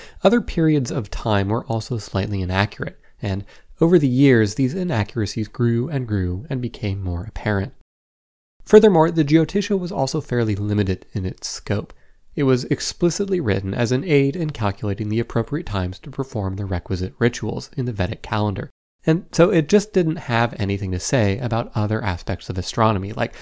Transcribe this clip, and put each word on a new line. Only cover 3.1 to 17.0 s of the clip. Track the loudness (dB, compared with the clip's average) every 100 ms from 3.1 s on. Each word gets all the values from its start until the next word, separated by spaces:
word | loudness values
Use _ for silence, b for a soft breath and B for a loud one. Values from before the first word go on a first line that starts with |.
| b
and | -4 -4 -6 B B 0
over | 4 6
the | 4
years | 4 6 6 4
these | 2 -2
inaccuracies | -2 -2 -2 -2 -2 -4 -4 -6
grew | -2 0 0 -2
and | -4 -2
grew | -2 -2 -4 -6
and | -6
became | -6 -6 -6 -4
more | -4 -6
apparent. | -6 -6 -2 -2 -2 -8 _ _ _ _ _ _ _ -20
Furthermore, | 6 8 8 6 4
the | 4
Jyotisha | 4 4 2 0 -2 -2
was | -2
also | -4 -4 -4
fairly | -2 0 0 0
limited | 0 2 2 -2 -6
in | -6
its | -6 -6 -10
scope. | -8 -4 -4 -4 -14 -20 _ -12
It | -2
was | 2 2
explicitly | 2 -4 -4 0 0 0 -2 -2
written | 0 0 -2
as | -2 0
an | 0
aid | 2 2 2
in | 0 -4
calculating | -2 -4 -2 -4 -4 -2
the | -2
appropriate | -2 -2 -2 -4 -4
times | -4 -4 -6
to | -10
perform | -8 -6 -4 -4 -4
the | -4
requisite | -4 -4 -4